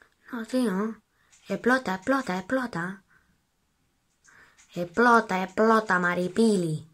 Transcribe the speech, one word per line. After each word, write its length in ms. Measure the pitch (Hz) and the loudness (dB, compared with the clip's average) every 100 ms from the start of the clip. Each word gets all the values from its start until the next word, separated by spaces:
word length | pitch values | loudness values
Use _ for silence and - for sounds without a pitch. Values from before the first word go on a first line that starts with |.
| _ _ - | _ _ -12
No, 140 | 240 226 | -12 -4
tío. 560 | 254 233 185 220 220 _ _ _ _ - | 0 0 0 -4 -8 _ _ _ _ -8
Explota, 480 | 190 240 262 254 190 | -2 0 0 0 -6
explota, 420 | - 269 254 185 | -2 -2 -2 -6
explota. 680 | 185 262 240 165 180 196 _ _ _ _ _ _ _ _ _ _ _ _ _ - - _ _ | -4 -4 -4 -6 -8 -10 _ _ _ _ _ _ _ _ _ _ _ _ _ -20 -20 _ _
Explota, 720 | 175 175 - 240 233 220 185 | -10 -6 2 4 4 2 -4
explota, 560 | 185 - 220 220 214 185 | -4 0 4 4 2 0
maripili. 880 | 180 175 180 202 226 196 165 156 - | 0 -2 -2 2 2 2 0 -4 -8